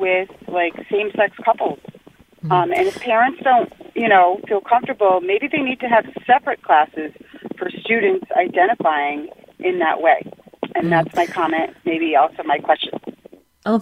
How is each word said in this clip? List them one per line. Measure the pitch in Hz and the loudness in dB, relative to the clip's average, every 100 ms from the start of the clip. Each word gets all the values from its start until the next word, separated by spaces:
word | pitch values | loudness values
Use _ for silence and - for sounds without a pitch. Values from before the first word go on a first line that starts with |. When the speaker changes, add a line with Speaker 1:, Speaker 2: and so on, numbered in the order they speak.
| 381 | -2
Speaker 1:
With, | 185 190 - - 180 | -2 -4 -12 -6 -4
like, | 175 - - | -4 -6 -4
same-sex | 208 208 - 202 - 220 | -4 -2 -2 -2 0 -2
couples. | 226 - 147 | 0 -2 -6
Speaker 2:
Mm-hmm. | - - _ _ _ _ 156 | -14 -20 _ _ _ _ 0
Speaker 1:
Um, | 359 349 349 | 0 2 0
and | 381 | -2
if | - | -2
parents | 247 226 254 349 | 0 2 2 0
don't, | 269 247 190 - - | 2 2 2 -8 -10
you | - 226 | -2 4
know, | 196 180 202 - | 6 4 2 -2
feel | 202 | -4
comfortable, | - 240 240 262 202 185 180 | 2 0 0 2 2 2 0
maybe | 202 269 | -2 -2
they | 311 254 | -4 -4
need | 254 | -6
to | 247 | 0
have | 226 - - - | 2 0 -4 0
separate | 247 285 - - | 2 0 -6 2
classes | 160 156 - 151 - - - - - | 2 2 -4 -12 -12 -20 -18 -14 -10
for | 180 - | -10 -6
students | - 226 285 381 - - 180 | -2 0 0 0 -2 -2 0
identifying | - 185 233 175 151 143 147 156 - - - 180 | 2 2 2 0 0 -2 -6 -12 -16 -20 -6 -4
in | 180 156 | 0 0
that | - 160 | 2 2
way. | - - - - - - | 2 -2 -18 -20 -14 -8
And | - 165 | -4 0
Speaker 2:
Mm. | |
Speaker 1:
that's | 170 160 | 0 0
my | - 170 180 | -2 -4 -2
comment, | 160 160 - - | -2 -2 -6 -6
maybe | 175 160 165 143 | -6 -2 0 2
also | 160 - 156 | 2 -2 -4
my | 151 - | -2 0
question. | 156 - - - - - - _ _ | -2 -4 -10 -12 -18 -20 -20 _ _
Speaker 2:
Oh, | 208 220 | -2 0